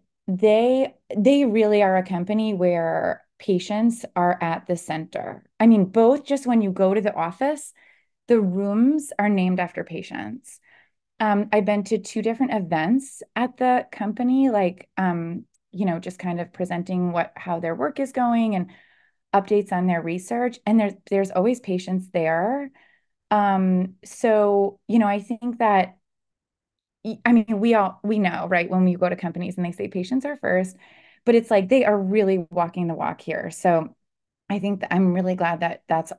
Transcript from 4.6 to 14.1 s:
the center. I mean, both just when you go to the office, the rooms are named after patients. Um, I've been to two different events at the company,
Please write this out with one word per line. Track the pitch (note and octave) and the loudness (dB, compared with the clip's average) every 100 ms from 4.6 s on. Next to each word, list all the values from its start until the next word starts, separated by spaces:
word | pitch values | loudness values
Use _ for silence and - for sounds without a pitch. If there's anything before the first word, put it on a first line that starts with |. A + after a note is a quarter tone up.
| - | -6
the | F3 | -6
center. | - D#3+ D#3+ - - - _ - | -6 -10 -8 -10 -12 -14 _ 2
I | A3+ | 6
mean, | A3 | 6
both | F#3 A3 A#3 C#4+ | 4 4 4 4
just | - C#4 B3 | 0 -4 0
when | A#3 | 0
you | G3 | 0
go | F#3+ F#3+ | 0 0
to | G#3 | 0
the | G#3 | -2
office, | - E3+ - C#4 D4 - - _ _ _ _ - | -4 -6 -2 -4 -4 -10 -20 _ _ _ _ 0
the | A#3 | 2
rooms | F#3+ F#3 G3+ G#3+ B3+ D#4 D4 - | 2 -2 0 2 2 2 -4 -2
are | G#3 | 0
named | G3 F#3 F3+ | 2 2 0
after | F3 - | -4 -8
patients. | - E3 - - G#2 B3+ - - _ _ _ _ _ - | -10 -12 -12 -12 -12 -14 -18 -20 _ _ _ _ _ -4
Um, | G#3+ G3+ G#3 | 0 0 0
I've | G#3+ G3+ | 0 2
been | G#3 | 0
to | G3 A3 | -2 -4
two | - A3 | -4 -4
different | A3+ A3+ C4 | -2 -2 -2
events | G#3+ E3 D#3+ E3 C4 C4+ - - A3 | -2 -2 -2 0 -2 -2 -16 -10 -6
at | B3 - | -4 0
the | B3+ B3 - | 0 0 -2
company, | - G#3 | -6 -6